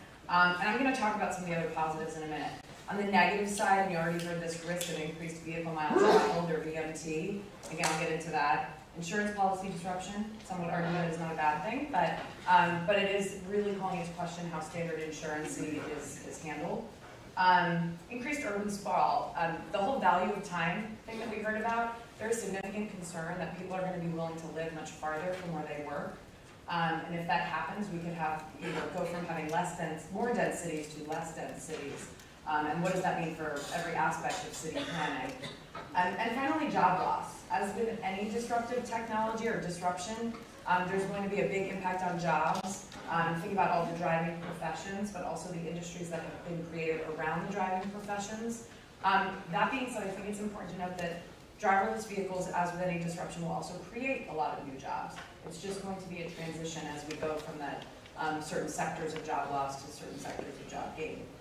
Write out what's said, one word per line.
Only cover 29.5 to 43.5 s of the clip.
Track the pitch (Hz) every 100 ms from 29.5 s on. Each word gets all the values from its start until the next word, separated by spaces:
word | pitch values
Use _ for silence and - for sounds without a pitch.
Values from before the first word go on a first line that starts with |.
| 170 170 -
dense, | 160 160 -
more | 202 240
dense | 208 156 -
cities | 170 156 151
to | 151 151
less | 160 165
dense | - - -
cities. | - 147 139 117 - - - - 160
Um, | 151 151
and | 165
what | 180
does | 180
that | 175 165
mean | 160
for | 156 151 143 -
every | 170 170
aspect | 160 160 - - - 156
of |
city | - 160 285 277
planning? | 165 151 277 277 - - - - - - -
Um, | 190 202
and | 233 254
finally, | 285 311 277
job | 196 185 -
loss. | - - - - -
As | 190 202 233
with | 220 202
any | 185 202 214
disruptive | 233 233 233 240 247 -
technology | 226 220 214 220 220 220
or | 175
disruption, | 170 170 180 180 220 226 233 - - - -
um, | 180 180
there's | 190
going | - 202
to | 202
be | 196
a | -
big | 190 185
impact | 185 185 185
on | 180 170
jobs. | 165 - - 196 196 - - - -
Um, | 165 165 165
think | 202